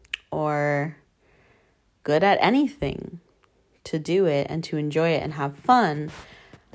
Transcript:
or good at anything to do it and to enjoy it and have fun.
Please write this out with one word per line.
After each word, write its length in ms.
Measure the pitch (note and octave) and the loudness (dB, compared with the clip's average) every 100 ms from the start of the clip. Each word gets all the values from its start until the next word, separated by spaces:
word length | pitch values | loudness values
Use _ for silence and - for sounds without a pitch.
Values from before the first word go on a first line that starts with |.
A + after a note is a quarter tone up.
| _ - _ | _ -14 _
or 640 | D#3 D3+ D3 D3 C#3+ C#3+ D3+ _ _ _ _ _ _ _ _ _ _ | -6 -2 0 0 0 -4 -8 _ _ _ _ _ _ _ _ _ _
good 200 | - D3+ | 0 2
at 140 | G3 F#3+ | 4 4
anything 800 | F3 B3+ C#4+ - C#3 - - E3+ - _ _ _ _ _ | 4 2 0 -2 -6 -6 -12 -16 -20 _ _ _ _ _
to 160 | - E3 | -8 -6
do 260 | D#3 F3+ F#3 | 0 2 2
it 220 | C#3+ C#3 | 2 -2
and 140 | E3 E3 | -6 -4
to 120 | D#3 | -4
enjoy 320 | D3+ D3+ E3 | -2 0 2
it 140 | D#3 | 0
and 100 | D#3 | -2
have 240 | D3+ C#3+ C#3+ | -4 -6 -2
fun. 540 | - B3+ G3 D3 D3+ - - - - - _ | 4 4 4 -2 -6 -12 -20 -20 -20 -20 _